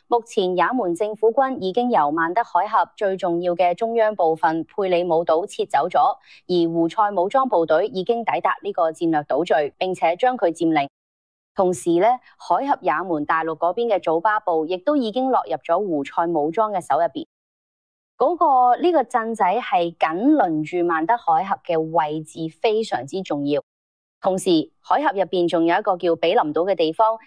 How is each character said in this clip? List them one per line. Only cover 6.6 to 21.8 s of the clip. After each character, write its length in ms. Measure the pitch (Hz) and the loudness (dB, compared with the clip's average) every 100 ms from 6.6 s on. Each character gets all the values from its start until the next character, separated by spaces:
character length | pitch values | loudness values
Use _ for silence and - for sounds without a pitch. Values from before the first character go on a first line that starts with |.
| 165 | 0
胡 160 | 165 165 | 0 0
塞 240 | 190 208 | 0 0
武 160 | 196 185 | 0 0
裝 220 | 269 262 | 0 2
部 160 | 180 160 | 0 2
隊 220 | 160 208 | 2 0
已 180 | 185 180 | -4 -4
經 180 | 233 | -2
抵 160 | 226 156 | -2 -2
達 160 | 190 - | -2 -4
呢 100 | - | -6
個 200 | 190 165 | -2 -2
戰 180 | 156 170 | 0 -2
略 100 | 151 | 0
島 200 | 147 135 | -2 -2
嶼， 300 | 175 175 143 - | 0 0 0 -4
並 160 | 185 | -6
且 220 | 180 170 180 | -2 -2 0
將 220 | 254 254 | 0 0
佢 140 | 170 | -2
佔 180 | 160 165 | 0 0
領。 160 | 156 139 _ _ _ _ _ _ | 0 -2 _ _ _ _ _ _
同 200 | - 185 | -2 0
時 260 | 180 175 170 | 0 0 2
呢， 80 | 214 247 _ - | 2 0 _ -12
海 260 | - 180 | -2 -2
峽 140 | 277 - | 0 -2
也 140 | 180 156 180 | -2 -2 -2
門 200 | 156 147 | -4 -2
大 180 | 160 | -2
陸 140 | 160 156 | -2 -2
嗰 160 | 175 | -2
邊 200 | 190 240 | 0 0
嘅 60 | 185 | 0
祖 200 | 175 165 | 0 0
巴 180 | 214 214 | 0 0
部 260 | - 160 156 | 0 -2 -2
亦 120 | 180 | -4
都 180 | 294 302 | 0 0
已 160 | 220 | 0
經 180 | 233 262 | -2 0
落 140 | 220 | 0
入 140 | - 151 | -2 -6
咗 200 | - 170 208 | -2 -2 0
胡 160 | 151 135 | -2 -4
塞 200 | - 170 | -2 -2
武 220 | 165 151 | 0 -2
裝 220 | 226 214 | 0 -2
嘅 80 | 190 | -2
手 180 | - 151 | -2 0
入 60 | 170 | 0
邊。 180 | - - _ _ _ _ _ _ _ _ - | -4 -14 _ _ _ _ _ _ _ _ -2
嗰 180 | 262 339 | 0 2
個， 420 | 330 262 247 240 | 4 4 4 4
呢 120 | 339 | 2
個 100 | 320 | 2
鎮 320 | 240 233 220 | 0 -2 -2
仔 100 | 220 | 0
係 540 | 185 220 240 185 170 - | 0 0 0 0 0 -2
緊 360 | 147 170 240 | -2 0 2
鄰 300 | 294 185 156 | 4 4 0
住 220 | 151 175 175 | -2 -2 0
曼 180 | 160 165 | 0 0
德 100 | 180 | 0
海 260 | - 196 | 2 0
峽 140 | 190 190 - | 0 -4 -2
嘅 140 | |
位 420 | 165 | -2